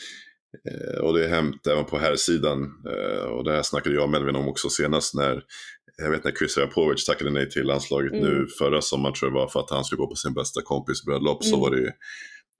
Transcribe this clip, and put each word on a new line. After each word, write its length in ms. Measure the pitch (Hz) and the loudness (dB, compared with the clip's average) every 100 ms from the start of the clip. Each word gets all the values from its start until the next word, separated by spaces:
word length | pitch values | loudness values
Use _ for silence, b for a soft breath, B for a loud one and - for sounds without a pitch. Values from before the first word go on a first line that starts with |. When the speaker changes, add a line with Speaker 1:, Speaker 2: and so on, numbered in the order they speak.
| B B B B _ - - | B B B B _ -16 -10
Speaker 1:
eh, 340 | - - - | -8 -6 0
och 100 | 80 82 | 2 4
det 60 | |
är 40 | 82 | 4
hämt 380 | 85 76 64 - | 2 2 0 2
även 180 | 76 | 2
på 140 | 73 73 | 2 0
här 160 | 78 73 | 2 2
sidan, 460 | - 85 76 69 | 2 2 2 0
eh, 640 | 69 69 - 50 50 50 | -4 -8 -8 -4 -2 -2
och 200 | 58 58 | -4 -2
det 80 | 71 | 0
här 100 | 76 | 0
snackade 320 | 71 71 76 | 0 -2 0
jag 100 | 71 | 2
och 60 | 73 | 2
Melvin 260 | 76 69 69 | 2 2 0
om 120 | 69 | -2
också 200 | 69 69 | -2 -2
senast 460 | - 73 76 - | 0 2 2 0
när, 280 | 69 69 65 B B B B _ - | 0 0 0 B B B B _ -6
jag 120 | 78 | -2
vet 140 | 78 | 0
när 80 | 76 | 0
Chris 260 | - 76 - | 0 0 0
Rapovic 480 | 69 - 78 67 - | 2 4 2 2 0
tackade 240 | 73 71 | 0 0
nej 200 | 71 69 | 0 0
till 120 | 73 67 | 0 0
landslaget 460 | 69 - 71 69 | 0 0 0 0
Speaker 2:
Mm. 120 | 71 | 0
Speaker 1:
nu 220 | 71 69 65 - | 2 2 0 0
förra 220 | 71 76 | 2 2
sommaren, 340 | - 69 69 | 0 0 0
tror 160 | 67 67 | 0 0
jag 100 | 65 | 0
var, 80 | 67 | 0
för 120 | 69 | 0
att 100 | - | -2
han 140 | 67 | -2
skulle 140 | 69 - | -2 -2
gå 60 | 69 | -2
på 60 | |
sin 200 | - 71 | -4 -4
bästa 260 | 65 65 - | -4 -4 -4
kompis 400 | - 69 67 69 73 | -2 -2 -2 -4 -2
bröllop, 380 | 71 73 71 | 0 0 0
så 120 | - 71 | 2 2
Speaker 2:
Mm. 40 | |
Speaker 1:
var 100 | 67 | 4
det 100 | 65 | 2
ju 80 | 64 - B B B B _ | 0 -4 B B B B _